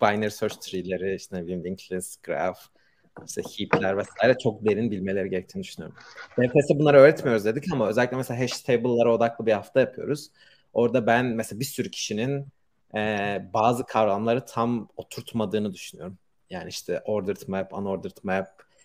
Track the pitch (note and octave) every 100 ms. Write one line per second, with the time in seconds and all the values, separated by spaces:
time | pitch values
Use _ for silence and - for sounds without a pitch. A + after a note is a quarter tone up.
0 | G#2+ G#2 G#2+ - G#2+ - - F#2 F2+ F#2
1 | F#2+ F#2+ - F#2 E2+ F2+ E2 F#3+ - F#3
2 | - - - D2+ F2+ F2+ - _ _ _
3 | _ - - - - - G2 - F#2+ G2
4 | G2 - A#2 B2+ B2 G2+ G#2+ G2+ A2+ G2+
5 | F#2+ G2 F#2+ F#2 F#2 F#2+ F#2 - D#2+ -
6 | - - - - B2 D3 C#3 D3 D3+ C#3+
7 | C#3+ D#3 C#3+ A2+ G2+ A#2+ D#3+ D3 G#2 G#2+
8 | B2 B2+ C3 A#2+ B2 - - A#2+ B2 A#2
9 | A#2 A2+ A#2 - A2+ G#2 - C3+ B2 -
10 | G2+ D3 - _ - _ _ - A#2 B2
11 | G#2+ A#2 B2+ A2+ A2 G2+ C3+ - F#2+ -
12 | - G#2+ B2+ C#3+ C#3 - _ _ _ G#2+
13 | G#2+ G#2 G2+ G2 F#2 A2 A2+ A#2+ - A2+
14 | G#2+ G2+ A2+ A#2+ C3+ - A#2 A#2+ G2+ -
15 | - - - A#2 G#2 G#2+ G#2 F#2 - -
16 | F2+ F#2 _ _ _ F2+ E2 - - F2
17 | - G#2 F#2+ F#2+ - F#2+ F#2+ F2 G2 F#2
18 | F#2 - F#2+ F#2+ F#2+ _ _ _